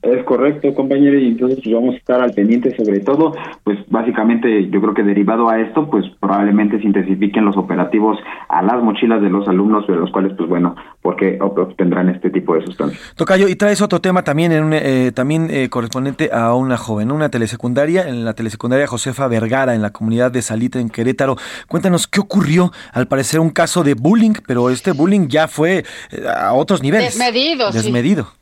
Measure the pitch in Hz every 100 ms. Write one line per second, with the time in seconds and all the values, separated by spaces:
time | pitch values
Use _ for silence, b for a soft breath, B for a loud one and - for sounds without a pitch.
0 | 113 123 - 123 139 147 143 139 135 139
1 | 143 139 127 117 123 131 113 117 127 127
2 | - 127 123 - 104 120 127 - 107 98
3 | 98 143 160 151 B B - 101 - 113
4 | 113 110 110 117 120 107 95 98 107 104
5 | 104 101 101 113 117 113 110 156 151 110
6 | 92 - 98 101 101 104 104 107 104 98
7 | 92 95 101 113 104 98 - 85 90 110
8 | 107 104 B B B 80 92 120 113 101
9 | 117 113 101 98 101 92 104 107 104 87
10 | 92 98 95 95 82 90 87 85 B B
11 | - 90 95 95 98 98 92 - 90 87
12 | 90 90 90 90 82 80 78 - 73 -
13 | - - 160 190 196 185 208 202 208 175
14 | 190 180 175 147 170 160 156 156 139 131
15 | 127 117 131 160 160 143 127 127 117 127
16 | 135 127 156 120 117 123 131 120 - 107
17 | 110 147 151 120 113 117 123 123 151 180
18 | 180 123 113 107 113 - 120 131 143 117
19 | 135 123 135 117 110 131 131 117 104 -
20 | 110 117 127 123 - 110 123 127 117 113
21 | 117 127 135 131 B B - 165 190 175
22 | - 196 202 196 147 165 180 B B -
23 | 127 135 127 156 160 - 165 180 143 127
24 | 135 226 220 214 - 123 123 127 - 147
25 | 165 202 156 151 160 - 160 185 - B
26 | B - - - 95 127 156 185 135 202
27 | 247 220 247 233 285 302 220 - 107 120
28 | 127 190 107 _